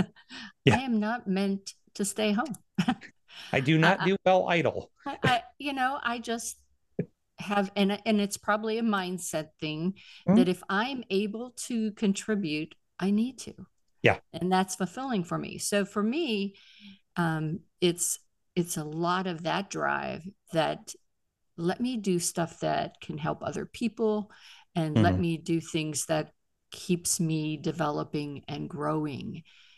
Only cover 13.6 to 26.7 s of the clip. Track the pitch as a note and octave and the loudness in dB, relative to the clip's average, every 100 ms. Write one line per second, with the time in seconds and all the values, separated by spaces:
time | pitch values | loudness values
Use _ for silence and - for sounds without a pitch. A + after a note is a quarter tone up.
13.6 | - _ _ _ A2 F#2+ - - F3+ F#3 | -18 _ _ _ 4 4 -2 -4 0 2
14.6 | F#3+ - F#3 B3+ C4+ G#3+ E3 D#3+ D3 - | 0 -2 -6 -6 -4 -4 -2 -4 -6 -8
15.6 | - G3+ G3 G#3+ G#3+ C#4+ D#4 G#3+ G3 G3 | -2 -2 0 -2 0 0 0 -2 -2 -6
16.6 | - - G#3 G3 _ - E3+ D#3+ D#3 E3+ | -20 -20 -20 -20 _ -2 0 0 -2 -6
17.6 | - _ F3+ E3+ - - _ _ _ - | -10 _ 0 2 -2 -6 _ _ _ -4
18.6 | E3+ E3 D3+ D#3 E3+ F3+ F#3 E3 F3 E3 | -4 -4 -6 -2 0 0 -2 -4 -2 -2
19.6 | G3+ - C#3+ C#3 C#3 C3 F3 - _ D#3+ | -2 -2 0 0 -2 -8 -10 -18 _ 0
20.6 | D3 D3+ - - _ _ _ _ _ - | 0 -2 -10 -18 _ _ _ _ _ -4
21.6 | E3+ - A#3+ B3 G3 F3 E3+ - E3 - | -2 -2 -2 -2 0 0 0 -2 -4 -2
22.6 | D#3 D3+ D#3+ - - D3+ D3+ D3+ - D3+ | -2 -2 -2 -8 -12 -6 -4 -4 -6 -6
23.6 | - - A#3 - A3 G#3+ G#3 - - - | -8 -4 -4 0 0 0 -4 -12 -20 -20
24.6 | - F3 D#3 D3 - F#3 E3+ D#3+ E3 E3 | -8 -4 0 4 4 4 2 -2 -2 -2
25.6 | D#3+ E3 D#3 C#3+ - D#3 D3 _ _ _ | 0 -2 -2 -2 0 -2 -2 _ _ _
26.6 | _ | _